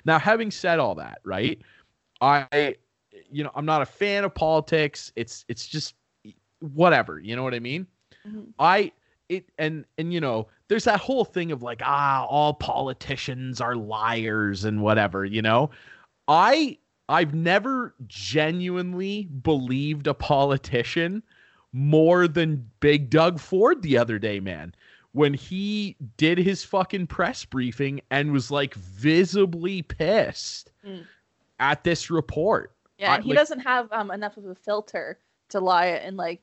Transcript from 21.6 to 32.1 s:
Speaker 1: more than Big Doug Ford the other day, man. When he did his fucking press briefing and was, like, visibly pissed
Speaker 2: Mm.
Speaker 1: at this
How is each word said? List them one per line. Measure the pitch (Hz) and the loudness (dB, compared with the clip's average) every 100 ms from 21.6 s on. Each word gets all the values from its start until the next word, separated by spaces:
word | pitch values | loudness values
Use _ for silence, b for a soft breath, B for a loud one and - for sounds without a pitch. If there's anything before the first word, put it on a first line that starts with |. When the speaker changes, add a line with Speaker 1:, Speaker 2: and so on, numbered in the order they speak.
| b | b
Speaker 1:
more | 127 143 156 160 180 175 | -4 4 6 6 6 4
than | 156 160 147 117 _ | 2 0 -2 -6 _
Big | 147 147 131 | 4 4 4
Doug | 156 170 170 | 4 4 2
Ford | - 185 240 320 | -2 2 4 2
the | 165 120 | 2 2
other | 117 107 | 2 0
day, | 107 101 | -2 -4
man. | 95 82 82 - b b b | -6 -10 -12 -18 b b b
When | 127 147 | 0 2
he | 139 - 185 202 208 202 - 117 - | 0 -6 -8 -4 -4 -6 -10 -16 0
did | 156 175 | 2 4
his | 180 190 | 2 0
fucking | - 196 180 196 175 | -2 -2 -2 -4 -6
press | - 175 - | -2 -4 -4
briefing | - 131 123 110 139 139 - | -8 -4 -4 -4 -4 -6 -4
and | 139 147 | -2 2
was, | 139 - | 0 0
like, | 143 139 | -2 -4
visibly | 107 90 95 139 165 190 196 190 170 180 190 | -6 -18 -2 4 4 4 4 2 0 -4 -6
pissed | - - 160 214 - - - - - _ 202 | -8 -4 2 2 2 -4 -12 -14 -18 _ -18
Speaker 2:
Mm. | 185 156 B _ _ _ - | -16 -18 B _ _ _ -2
Speaker 1:
at | 135 147 | 0 0
this | 175 165 - | 0 -2 -2